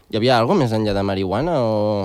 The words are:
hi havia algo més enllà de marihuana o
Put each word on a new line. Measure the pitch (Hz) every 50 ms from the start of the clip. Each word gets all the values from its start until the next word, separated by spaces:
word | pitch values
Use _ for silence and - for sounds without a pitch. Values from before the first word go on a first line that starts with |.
| _
hi | - -
havia | 107 113 131 127 117
algo | 113 131 202
més | 185 131 113 110
enllà | 110 110 107 98
de | 101 98
marihuana | 101 98 95 98 90 95 113 147 180 170 139
o | 120 110 110 104 104 107 107 101 98